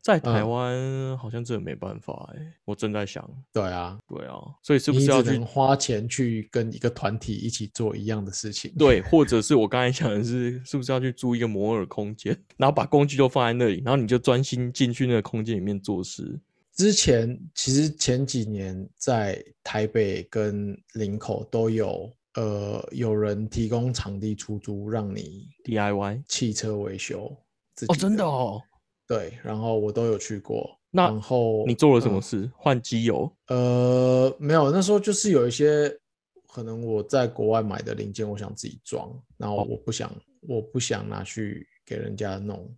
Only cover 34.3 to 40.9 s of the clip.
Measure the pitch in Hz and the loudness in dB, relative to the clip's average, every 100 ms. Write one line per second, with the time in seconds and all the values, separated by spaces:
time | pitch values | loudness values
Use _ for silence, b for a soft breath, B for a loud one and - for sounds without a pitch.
34.3 | - 147 160 143 170 190 208 202 196 214 | 2 2 4 6 4 4 4 2 0 4
35.3 | 156 120 120 147 151 147 - _ _ _ | 6 4 4 4 6 2 -2 _ _ _
36.3 | _ _ - 113 113 117 107 104 139 120 | _ _ -12 -10 -8 -2 -2 2 2 2
37.3 | 120 107 113 110 95 - 110 104 98 107 | 0 2 2 0 -4 -6 -6 -6 -6 -6
38.3 | 101 101 104 - - - - - 127 - | -6 -10 -12 -12 -14 -10 -8 -8 -14 -20
39.3 | _ 107 104 - 110 - 113 - - _ | _ -6 -4 -4 -4 -6 -6 -6 -10 _
40.3 | _ 165 120 110 127 120 | _ -6 -6 -4 -4 -2